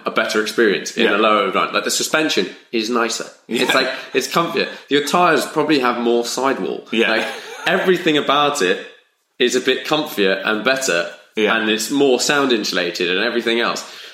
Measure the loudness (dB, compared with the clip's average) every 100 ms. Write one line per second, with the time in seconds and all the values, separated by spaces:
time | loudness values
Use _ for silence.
0 | -4 -2 0 0 -2 2 2 2 -4 -2
1 | 0 2 2 2 2 0 0 -2 -2 -4
2 | -2 0 0 0 -4 -6 -6 -4 -2 0
3 | 0 -4 -10 -14 -6 -2 0 2 0 -4
4 | -4 -4 -2 0 0 -2 -4 -6 -2 0
5 | 2 2 4 2 0 -2 2 2 2 0
6 | 2 2 0 -2 0 0 -2 -6 -4 0
7 | 2 2 -2 -8 -12 -6 -2 0 2 2
8 | 2 2 2 2 2 2 0 0 -4 -20
9 | _ _ _ 0 0 2 0 -2 0 -2
10 | -2 0 2 2 0 0 0 0 0 0
11 | -2 -8 -12 -2 0 2 0 -2 0 2
12 | 4 4 2 0 2 0 0 -2 -2 -2
13 | -2 0 0 -2 0 0 0 -4 -8 -16
14 | -18